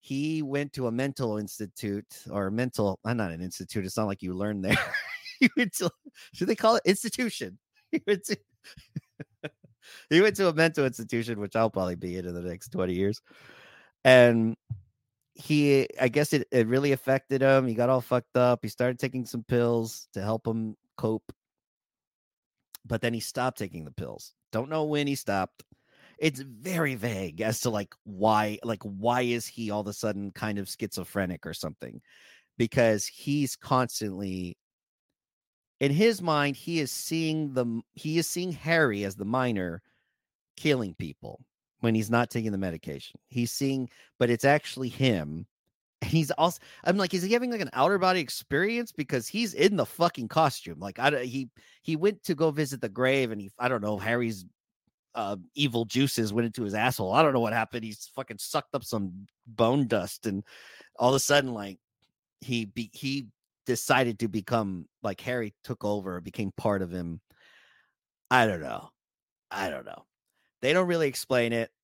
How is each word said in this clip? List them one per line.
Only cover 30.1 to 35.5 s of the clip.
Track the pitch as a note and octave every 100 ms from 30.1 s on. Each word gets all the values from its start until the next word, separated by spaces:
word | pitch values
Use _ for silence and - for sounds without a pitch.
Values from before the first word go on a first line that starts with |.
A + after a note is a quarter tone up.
| G2+ G2+
kind | - A2 G2+
of | F#2+
schizophrenic | - G#2 - F2 G2+ F#2 E2+ -
or |
something? | E2 E2 - B1 A1 _ _ - - _ _
Because | A#2 - A#2 G#2+ -
he's | - - C#3+ C#3 -
constantly | - B2+ B2 - G#2+ F#2+ G2+ F#2 F2+ - _ _ _ _ _ _ _ _ _